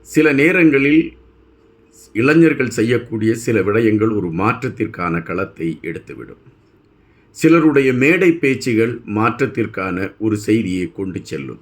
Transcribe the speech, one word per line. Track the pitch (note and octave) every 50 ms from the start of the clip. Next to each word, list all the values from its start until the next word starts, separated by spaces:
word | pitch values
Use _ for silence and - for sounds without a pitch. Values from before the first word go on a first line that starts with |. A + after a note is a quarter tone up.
சில | _ - - D#3 D#3 D#3 C#3+
நேரங்களில் | C3+ C#3+ E3 F#3 F#3 E3+ D#3+ C#3 C#3 C3+ C#3 D3+ D#3+ E3 - - _ _ _ _ _ _ _ _ _ _ _ _ _ _ _ _ _ - _ _
இளைஞர்கள் | G#2 A#2 C#3 D#3 E3 E3 D#3+ D3+ C3 C3 A#2
செய்யக்கூடிய | G#2+ - A2 A2+ B2 A#2 A#2 - A2+ A2 G#2+ A2 A2+
சில | A#2 - - A#2 G#2
விடயங்கள் | F#2 G2 G2+ A2+ A#2 A2 G#2+ G#2+ G#2+ A2 G#2+
ஒரு | G#2 F2+ F2 D#2+
மாற்றத்திற்கான | E2+ F#2+ A2 A#2+ A#2+ B2 B2+ - - A#2 E2 - - F2 F2 E2+ E2 E2
களத்தை | - F2 F2 G2 F#2 - - D#2+ E2 E2 D2+ -
எடுத்துவிடும். | - E2 D#2 - - C2+ B1+ A#1+ - - _ _ - _ _ _ _ _ _ _ _ _ _ _ _ _ _ _ _
சிலருடைய | _ - - D#3+ D#3+ E3+ D#3 D#3 C#3+ C3+ C#3 C3 B2+
மேடை | B2 C3 C#3+ F3 F#3 F#3+ F3 E3
பேச்சுகள் | - - C3+ C3+ - - C3 A#2 G#2+ A2+ A#2 A#2 - - - G2+
மாற்றத்திற்கான | G#2 A2 B2 A#2 - C#3 A#2+ - - A2 G2+ - - F#2+ F#2+ F2+ F2+ F#2+ G2 - _
ஒரு | G#2 A2 G#2
செய்தியை | G2+ G#2 - G#2+ A2+ G#2+ F#2 F2+ F#2 F2+ E2 -
கொண்டு | - G2 F#2+ F2 F#2+ -
செல்லும். | - - D2+ C#2 C2 A#1+ -